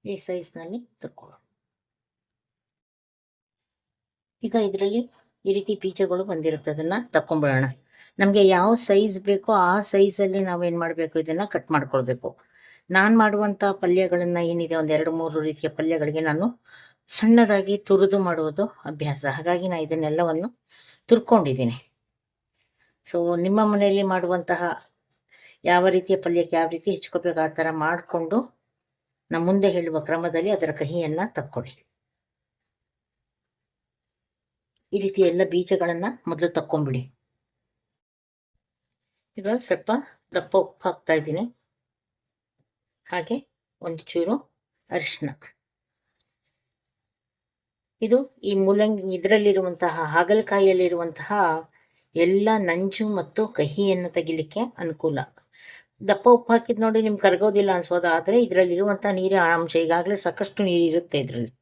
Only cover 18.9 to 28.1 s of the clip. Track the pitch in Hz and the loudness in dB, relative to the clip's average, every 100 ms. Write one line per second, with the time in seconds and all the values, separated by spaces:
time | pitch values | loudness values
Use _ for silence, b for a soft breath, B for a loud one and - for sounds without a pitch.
18.9 | 151 147 143 143 135 165 175 185 170 156 | -8 -6 -4 -6 -4 -2 -2 -2 -4 -4
19.9 | 165 151 156 170 160 214 _ _ b b | -2 -2 0 0 -2 -6 _ _ b b
20.9 | b - 226 - 220 147 131 117 123 _ | b 0 0 4 2 2 -2 -2 -4 _
21.9 | _ _ _ _ _ _ _ _ _ b | _ _ _ _ _ _ _ _ _ b
22.9 | _ - 175 170 175 180 208 214 208 202 | _ -6 -2 0 0 2 2 2 2 2
23.9 | 196 190 185 175 180 175 175 175 - - | 2 0 0 0 -4 -2 -4 -2 -6 -14
24.9 | _ _ _ _ b b b - 180 185 | _ _ _ _ b b b 2 4 4
25.9 | 185 180 190 175 170 170 165 165 165 202 | 2 0 -2 0 0 0 0 -2 -2 -4
26.9 | 180 - 175 175 160 156 156 160 160 156 | -6 -6 -4 -4 -2 -2 -2 -4 -2 -2
27.9 | 170 - | -4 -4